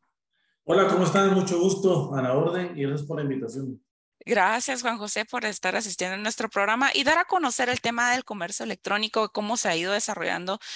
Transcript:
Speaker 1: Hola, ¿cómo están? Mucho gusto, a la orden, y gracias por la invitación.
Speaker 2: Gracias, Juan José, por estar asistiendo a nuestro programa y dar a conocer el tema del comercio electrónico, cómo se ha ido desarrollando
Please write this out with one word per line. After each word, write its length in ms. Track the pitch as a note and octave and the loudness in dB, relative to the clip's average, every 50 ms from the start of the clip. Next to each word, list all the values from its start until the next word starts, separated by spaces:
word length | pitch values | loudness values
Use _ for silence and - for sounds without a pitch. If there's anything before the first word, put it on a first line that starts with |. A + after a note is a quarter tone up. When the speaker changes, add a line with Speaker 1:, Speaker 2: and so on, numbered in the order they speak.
| _ _ _ _ _ _ _ _ _ _ _ _ | _ _ _ _ _ _ _ _ _ _ _ _
Speaker 1:
Hola, 240 | - - F3+ G3 F#3+ | -2 2 4 4 6
¿cómo 160 | - F3 F#3 | 6 4 4
están? 320 | F3+ D#3 - G3 G3 G3 F#3 | 4 4 4 4 4 6 4
Mucho 240 | F#3 - - F3 E3+ | 4 2 2 2 2
gusto, 560 | F#3 F#3+ - - - F#3 E3+ D3 C3+ C#3 C#3 | 2 2 2 2 2 2 4 2 0 0 -2
a 80 | C3 | -2
la 120 | B2+ B2 C3 | 0 2 2
orden, 440 | D3+ E3 F3 F3 F3+ F3+ - - C#3+ | 2 2 0 0 -2 -4 -6 -4 -4
y 40 | |
gracias 200 | C#3 C#3 D3 D3 - | -2 -2 -2 -4 -4
por 120 | - D#3+ | -6 -6
la 80 | D3+ C#3+ | -4 -2
invitación. 580 | C#3 C3 - A#2 A2 A#2 C3+ C3+ C3 - - _ _ _ _ _ _ _ _ - | -2 -2 -4 -6 -6 -8 -8 -8 -8 -10 -12 _ _ _ _ _ _ _ _ -4
Speaker 2:
Gracias, 560 | - A#3 G3+ F3+ G3+ A3 B3 - C#4+ B3+ A#3+ | 0 2 2 4 2 2 0 -2 -4 -4 -2
Juan 160 | A#3+ A#3 A#3 G#3 | -2 -4 -4 -4
José, 260 | G#3 G#3 - - A3+ | -6 -4 -4 -4 -4
por 220 | - B3 A#3+ A3 | -4 -6 -4 -4
estar 280 | G#3+ G3 - - F#3 F#3 | -4 -4 -2 -4 -2 -2
asistiendo 420 | A3+ A3 G3+ F3 - F3+ F#3 F#3+ | -2 -2 -4 -4 -4 -4 -4 -4
a 20 | G3+ | -4
nuestro 320 | G#3+ A3 - - A3 G#3+ | -4 -4 -4 -4 -6 -2
programa 400 | - G3+ G3 G#3 A3+ B3 C#4 B3+ | 0 0 2 2 2 2 2 2
y 100 | - C#4 | 2 2
dar 140 | B3+ C#4+ D#4+ | 2 4 4
a 80 | E4+ F#4 | 2 2
conocer 460 | - F#4+ F4+ D4+ B3 - - B3 B3 | 2 0 0 0 0 0 0 0 0
el 100 | B3+ - | 0 -2
tema 300 | - A#3 A#3 A#3 A#3+ A#3+ | -2 -4 0 0 2 2
del 140 | B3 C4 - | 2 0 -2
comercio 400 | - G#3+ F#3+ E3+ G3 - - A3+ | -6 -8 -8 -6 -6 -6 -6 -6
electrónico, 680 | A3 F#3+ - - F#3 G3+ G#3 G#3+ G#3+ - A3+ G#3+ G3+ | -6 -8 -8 -4 -2 0 0 0 0 0 0 0 0
cómo 240 | - G#3+ G#3 G#3 A#3+ | -2 -4 -2 -2 -2
se 120 | - - G3 | 0 0 0
ha 80 | E3 | 0
ido 160 | E3 F3 F#3+ | 0 0 0
desarrollando 680 | G3+ G#3 - A3+ G3+ F3 E3+ F3 F3+ E3+ F3+ F#3 G3+ - - - - | 0 0 0 -2 -4 -4 -2 -2 -2 -2 -2 -4 -6 -6 -6 -14 -14